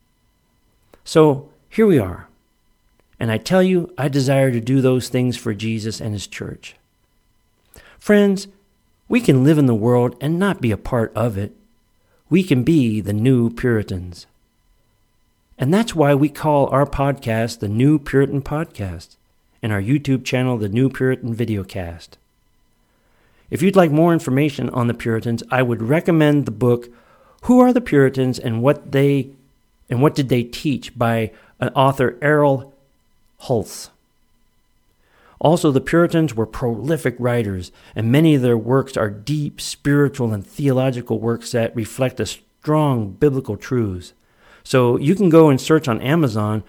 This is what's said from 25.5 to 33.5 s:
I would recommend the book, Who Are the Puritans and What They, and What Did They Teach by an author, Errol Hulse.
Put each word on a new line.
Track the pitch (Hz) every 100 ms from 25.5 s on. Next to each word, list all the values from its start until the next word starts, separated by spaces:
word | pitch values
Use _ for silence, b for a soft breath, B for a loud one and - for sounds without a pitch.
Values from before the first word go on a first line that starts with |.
I | 127
would | 123 113
recommend | 113 160 185 160 151 147 123
the |
book, | 104 123 120 - b b b b b
Who | - 247
Are | 254
the | 247
Puritans | 240 147 131 131 127 120
and | 127 113
What | 131 147 -
They, | 135 139 139 123 - _ _ _ _ -
and | 120
What | 147
Did | 147 127
They | 127
Teach | 117 - 156 123 - 120
by | 117 113 110 - b b
an | 127
author, | 143 135 135 127 -
Errol | 147 151 147 131 - _ _ _ _ _ _ _
Hulse. | -